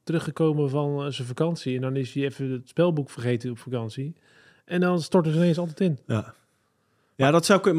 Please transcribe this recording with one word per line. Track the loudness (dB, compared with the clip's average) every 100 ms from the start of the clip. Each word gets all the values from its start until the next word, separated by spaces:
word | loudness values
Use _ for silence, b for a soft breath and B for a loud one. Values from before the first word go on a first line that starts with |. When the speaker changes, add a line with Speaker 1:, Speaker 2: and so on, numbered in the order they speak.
Speaker 1:
teruggekomen | -4 -4 -4 -2 0 2 0
van, | -2 -2 -4
eh, | -6
zijn | -8 -8
vakantie. | -2 -2 -2 -4 -4
En |
dan | -2 -4
is | -4
hij | -4
even | -4 -4 -6
het | -6 -6
spelboek | 0 2 2 -4
vergeten | -4 -2 -2 -4
op | -10
vakantie. | -8 -6 -6 -8 -10 -10 b b b b
En | b 0
dan | 0 0
stort | 2 2 4
er |
ineens | 4 4 2
altijd | -2 0
in. | 0 0 -2
Speaker 2:
Ja. | -2 -2 -12 _ _ _ _ _ _ _
Ja, | 0 4
dat | 4 6
zou | 4
kunnen. | 4